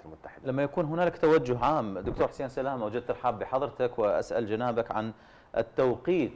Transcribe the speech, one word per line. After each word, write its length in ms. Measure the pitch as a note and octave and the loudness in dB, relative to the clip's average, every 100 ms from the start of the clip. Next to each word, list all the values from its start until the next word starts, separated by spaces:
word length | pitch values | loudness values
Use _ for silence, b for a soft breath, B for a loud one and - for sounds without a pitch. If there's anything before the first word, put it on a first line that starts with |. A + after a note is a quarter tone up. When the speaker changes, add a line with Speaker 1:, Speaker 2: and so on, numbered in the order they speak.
Speaker 1:
المتحدة. 440 | D#2 D#2+ - - C3+ | -16 -18 -18 -10 -4
Speaker 2:
لما 120 | C3 | -2
يكون 220 | C#3+ F3+ | -2 -2
هنالك 340 | D#3 E3 F3 E3+ | -2 0 0 2
توجه 460 | D#3+ D#3+ B2+ A#2 | 4 4 4 0
عام، 340 | C#3+ D3+ A2 F#2+ | 2 2 0 -4
دكتور 300 | G2+ A#2 C3+ | -6 -2 -2
حسين 200 | - C3+ | -2 -6
سلامة، 360 | C#3 C3+ C3 | -4 -4 -2
وجدت 240 | G#2+ A#2 A#2 | -2 -4 -4
ترحب 300 | A#2+ B2 A2 | -2 -2 -2
بحضرتك 600 | G2 C3 C#3 - B2 A#2+ | -2 -2 -2 -2 -2 2
وأسأل 480 | G#2 D#2+ - A2 A2 | 2 2 0 -2 0
جنابك 440 | A2 B2 A#2 A2+ | 0 0 0 0
عن 220 | G#2+ A2 - B B B - | -2 -4 -8 B B B -2
التوقيت، 760 | A#2 - C3 A#2 - F#3 A#2 | -2 2 2 2 2 2 2